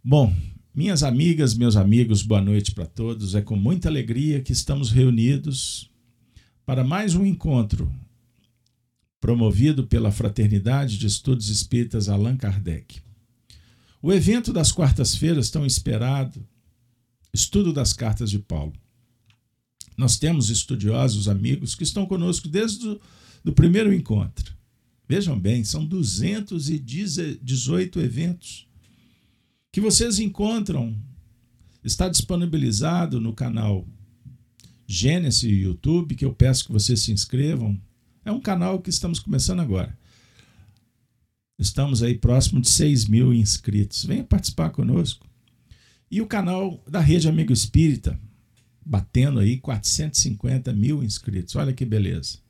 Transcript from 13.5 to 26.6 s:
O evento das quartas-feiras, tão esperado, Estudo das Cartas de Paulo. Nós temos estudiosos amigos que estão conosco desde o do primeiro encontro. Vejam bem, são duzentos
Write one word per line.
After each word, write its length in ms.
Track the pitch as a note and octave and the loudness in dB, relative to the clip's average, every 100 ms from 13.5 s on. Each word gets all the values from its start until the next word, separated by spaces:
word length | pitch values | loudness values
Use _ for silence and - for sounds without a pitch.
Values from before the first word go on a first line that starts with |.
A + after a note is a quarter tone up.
| - _ _ _ _ | -20 _ _ _ _
O 100 | D3 | 0
evento 400 | G3 F3 A#3+ A#3 | 4 4 2 0
das 200 | - D3 | 0 0
quartas-feiras, 800 | - C#3+ - A#2+ - D3+ D#3+ A2+ | 2 2 4 2 0 0 0 0
tão 120 | D#3 | -2
esperado, 800 | C#3 - - A2 B2 C#3 C3 - - _ _ _ _ _ _ _ _ | -2 -2 -2 -2 0 -2 -4 -8 -18 _ _ _ _ _ _ _ _
Estudo 400 | - - G3 F#3 | -2 0 2 2
das 220 | C#3+ A#2+ | 0 0
Cartas 380 | - A2+ G#2 A2 | 0 -2 -2 -2
de 80 | G2+ | -4
Paulo. 340 | G2+ D#2+ D2+ - _ _ _ _ _ _ _ _ _ _ - - | -4 -6 -6 -12 _ _ _ _ _ _ _ _ _ _ -14 -2
Nós 220 | B2+ - | 0 2
temos 320 | D#3 E3 G#2 | 0 2 0
estudiosos 800 | A2+ - A#2+ G2+ A#2 C3 G#2 G2+ | -2 -4 -2 0 2 0 0 0
amigos 480 | G2 A2+ C3+ B2+ - | 0 0 -2 -4 -6
que 80 | |
estão 240 | D#3+ G3+ F#3 | -4 -4 -2
conosco 400 | F#3 F3 F3 D#3 | -2 -2 -2 -2
desde 400 | F3 A3+ G#3 A3+ | -2 -2 -4 -8
o 120 | G#3 _ - - - | -10 _ -20 -20 -8
do 100 | E3 | 2
primeiro 400 | - E3+ F#3+ G#3+ | 4 6 4 4
encontro. 600 | F#3 - G#2+ - - - - _ _ _ _ - | 0 0 -2 -2 -6 -10 -10 _ _ _ _ -4
Vejam 320 | E3+ F#3+ A#2+ | -2 -2 -2
bem, 240 | F#2 A#2+ | 0 0
são 220 | G#2+ D#3 D#3 | -2 -4 -4
duzentos 840 | F#3 A#2+ F2+ E3+ G#3+ G#3 F3 | -2 -2 -2 -2 -4 -6 -6